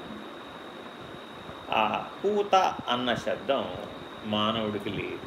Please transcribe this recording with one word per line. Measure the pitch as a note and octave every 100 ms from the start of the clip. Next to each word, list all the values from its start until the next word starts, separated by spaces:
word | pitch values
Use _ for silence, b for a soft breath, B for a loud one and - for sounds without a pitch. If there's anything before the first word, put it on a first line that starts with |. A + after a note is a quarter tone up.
| - - - - - - - - - - - - - - - - -
ఆ | A2+ G#2+ G2+ - -
కూత | G3 G#3 G3+ F#3+ F3+ - -
అన్న | B2 B2+
శబ్దం | A2 G#2+ F2+ - C3+ F#2 F#2 - - - -
మానవుడికి | A2 G#2+ G#2+ A2+ G#2+ G#2 G#2+
లేదు, | F#2+ F2+ E2+